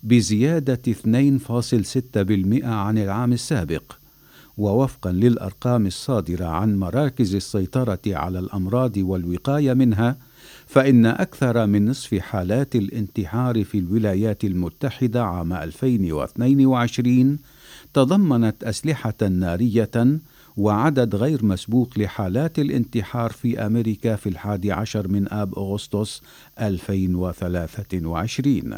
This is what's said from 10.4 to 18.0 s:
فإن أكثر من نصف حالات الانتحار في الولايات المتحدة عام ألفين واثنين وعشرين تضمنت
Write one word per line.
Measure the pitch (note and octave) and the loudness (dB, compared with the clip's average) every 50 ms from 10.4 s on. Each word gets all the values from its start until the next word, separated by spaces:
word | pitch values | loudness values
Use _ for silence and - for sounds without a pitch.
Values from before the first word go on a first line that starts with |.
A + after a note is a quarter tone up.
| - - - - - | -20 -20 -20 -20 -20
فإن | _ - C#3+ C3 C#3 C3 A#2+ A2+ | _ 2 4 6 8 8 8 8
أكثر | A2+ - - F#3+ - - - C#3 B2 A#2 A#2+ A2 | 6 4 0 -2 -4 -2 -2 0 0 2 2 2
من | G#2 G2+ G#2 G#2 | 2 2 2 2
نصف | A2 C3+ - - - A#2 | 2 0 -4 -4 -4 -4
حالات | F#2+ - - - G2+ F#2 F2+ G#2 B2+ C#3 - - | -4 -4 -2 -4 -4 -2 0 0 0 0 0 0
الانتحار | A#2+ G2 F#2+ - A#2+ G#2+ F#2+ - - G2+ - - A#2+ B2+ B2+ A#2+ A2+ G2+ | -2 -2 0 -4 -6 -6 -4 -4 -6 -6 -4 -2 -2 -2 0 0 0 -2
في | - - G#2 | 0 -2 -2
الولايات | F2+ E2+ G2 A#2 A2 G#2 F#2+ F#2+ G#2+ A2 G#2 - - | -2 0 0 0 2 2 0 2 0 0 -2 -2 -2
المتحدة | G2+ F#2 F2+ F2+ E2 - _ - C3+ - - C3 B2 G#2+ B2 A#2+ | -2 -2 -2 -2 -4 -4 _ -6 -6 -4 -2 -2 -2 0 -2 -2
عام | G2 F2 F2+ E2+ E2+ F2+ | -2 -4 -4 -4 -4 -4
ألفين | F2 D2 E2 D#2 - - C3 B2 G#2+ G2 E2+ D#2 | -6 -6 -8 -8 -2 0 0 2 2 0 0 0
واثنين | D2 C2+ - - - A#2+ B2+ C#3 C#3 C3+ | -2 -4 -6 -4 -2 2 2 4 6 6
وعشرين | C3 C3 B2 A#2 A#2+ - - A#2+ B2 B2 B2+ B2+ C3+ C#3+ D3 - - - - - - - - - - _ | 4 4 2 0 -2 -2 0 0 2 4 4 4 4 2 -2 -8 -16 -20 -20 -20 -20 -20 -20 -20 -4 _
تضمنت | D3 | 2